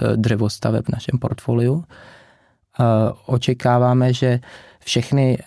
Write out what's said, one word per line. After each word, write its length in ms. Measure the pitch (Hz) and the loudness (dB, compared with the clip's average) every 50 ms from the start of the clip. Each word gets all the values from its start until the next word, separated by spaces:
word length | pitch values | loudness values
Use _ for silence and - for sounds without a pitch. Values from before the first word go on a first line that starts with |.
eh, 160 | 117 113 110 113 | -2 0 0 0
dřevostaveb 680 | 110 113 113 104 113 104 - - - 113 110 113 113 | 0 0 0 0 0 -2 -4 -2 -4 -2 -2 -2 -2
v 40 | - | -4
našem 300 | - 120 - - - 123 | -6 -6 -6 -4 -6 -4
portfoliu. 640 | - - 123 - - - 120 117 117 123 135 165 165 - - - - - - - - _ _ _ _ _ _ _ _ _ _ - | -2 -4 -6 -6 -4 -2 0 0 2 0 0 -2 -4 -10 -18 -20 -20 -20 -20 -20 -20 _ _ _ _ _ _ _ _ _ _ 0
Eh, 40 | 127 117 113 110 110 110 - - - | 2 2 4 4 2 0 -2 -6 -6
očekáváme, 880 | - 127 120 - - 127 123 - 127 123 123 123 123 123 127 127 127 123 | -2 -2 -2 0 -2 -4 0 0 2 2 4 4 4 2 2 2 2 0
že 260 | 123 - 127 123 123 127 - - - - - - _ - | 0 0 0 0 0 -4 -8 -20 -20 -20 -20 -20 _ -8
všechny, 520 | - - 127 120 - - 139 135 131 127 - - | -6 -4 -4 -2 0 0 2 2 2 0 0 -2